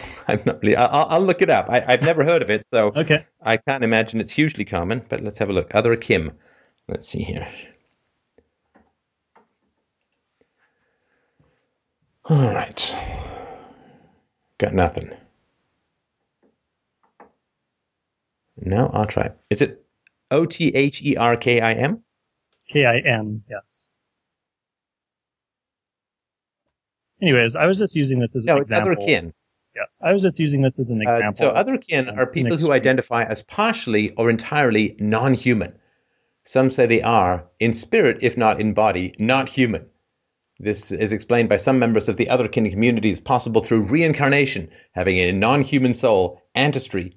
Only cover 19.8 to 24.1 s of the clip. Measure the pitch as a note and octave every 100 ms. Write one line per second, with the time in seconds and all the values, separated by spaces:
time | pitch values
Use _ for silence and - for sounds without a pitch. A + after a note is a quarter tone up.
19.8 | _ _ _ _ - C#3+ E3 - D#3+ C3+
20.8 | C#3+ - C#3+ A#2 A#2 A#2 B2+ A#2+ A2+ A2+
21.8 | C#3 A3+ _ _ _ _ _ _ - D3
22.8 | B2+ A#2 - A2+ G#2+ G#2+ - G#2 - -
23.8 | _ _ _